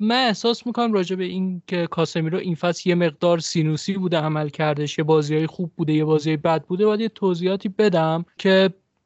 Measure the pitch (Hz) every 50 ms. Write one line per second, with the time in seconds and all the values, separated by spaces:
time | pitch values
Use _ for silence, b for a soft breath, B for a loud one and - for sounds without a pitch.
0 | 208 214 233 262 262 240 202 - - 233 240 - - 240 220 240 240 233 214 196
1 | 180 170 190 185 185 180 185 185 185 185 185 175 - - 190 180 170 165 - -
2 | 165 - - 175 160 160 165 185 - 185 170 - - 175 170 - - 180 175 175
3 | 175 165 143 - - 175 170 170 156 - - 170 156 156 156 147 - - 196 190
4 | 185 180 170 160 151 156 156 151 151 147 - - 156 151 147 143 151 143 - -
5 | 156 151 160 156 147 147 151 156 160 156 - - 180 160 _ - 165 151 151 151
6 | 156 151 156 151 147 156 156 151 - 170 160 160 156 - 180 180 208 214 208 208
7 | 226 220 - - - 190 180 165 180 185 190 196 - 214 190 - 214 208 175 165
8 | 160 160 160 165 175 _ _ - - 196 190 190 190 190 185 _ _ _ _ _
9 | _